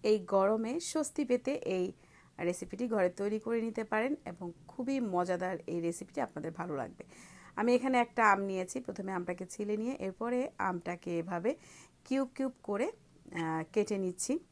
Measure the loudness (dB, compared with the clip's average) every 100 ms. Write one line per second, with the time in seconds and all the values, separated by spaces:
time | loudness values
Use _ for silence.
0 | 4 4 4 4 6 4 0 -2 -2 -2
1 | -2 -2 2 2 2 -2 0 0 0 -4
2 | -20 -20 -20 -2 -2 -2 -6 -4 0 2
3 | 2 2 -2 -2 0 0 0 -4 -2 0
4 | 0 -2 -6 -8 -10 -10 -16 -6 -2 0
5 | 2 2 2 0 0 -4 -4 -2 -2 -4
6 | -6 -4 -4 -4 -8 -6 -6 -4 -6 -8
7 | -18 -18 -20 -20 -12 0 4 4 4 2
8 | 2 4 6 6 2 -2 -4 -6 -6 -6
9 | -4 -4 -4 -6 -8 -6 -4 -2 -2 -4
10 | -6 -4 -2 -2 -2 -2 -2 -2 -4 -6
11 | -2 -2 -2 0 0 -2 -8 -20 -20 _
12 | -2 0 0 -2 -4 -4 -4 -2 -2 -4
13 | -20 -20 -10 -4 -2 -2 0 0 2 0
14 | -2 -2 -2 -2 -4